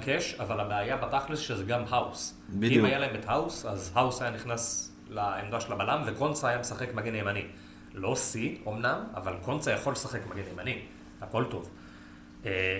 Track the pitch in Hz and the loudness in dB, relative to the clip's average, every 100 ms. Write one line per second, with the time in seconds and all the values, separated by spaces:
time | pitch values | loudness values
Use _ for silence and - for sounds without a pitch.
0 | 135 160 - - 104 107 101 104 110 131 | 0 0 0 -2 -2 0 0 0 0 0
1 | - - - 156 - 110 98 123 - 123 | 2 0 0 -2 -2 -2 2 0 2 2
2 | 113 - - - - 98 113 123 104 - | 2 -2 -6 -8 -4 2 8 8 8 6
3 | 135 120 - 135 - - 113 98 87 120 | 2 -2 2 2 2 -2 -4 -4 0 4
4 | 127 - 120 110 120 117 - - - - | 4 4 0 -2 -2 0 0 -2 -6 -12
5 | - 107 104 95 101 113 - 101 104 151 | -8 -2 0 0 -2 -2 0 0 2 2
6 | 123 101 151 147 127 123 - 110 123 110 | 0 0 0 2 2 2 0 -2 -4 -2
7 | 110 110 101 101 82 - - - - 98 | -2 0 0 0 -4 -10 -16 -18 -14 -4
8 | 95 123 - 113 113 - 107 107 120 170 | 0 2 2 2 -2 -2 -4 0 2 0
9 | 226 95 92 90 120 151 147 101 139 127 | -2 -6 -4 -4 -2 0 2 2 2 0
10 | 120 117 95 95 95 90 120 113 - - | -2 -4 -4 -6 -6 -6 -4 -4 -6 -16
11 | - - 92 113 123 92 - - - - | -16 -12 -2 0 0 -2 -8 -14 -16 -16
12 | - - - - 101 95 92 | -16 -18 -18 -8 -2 2 2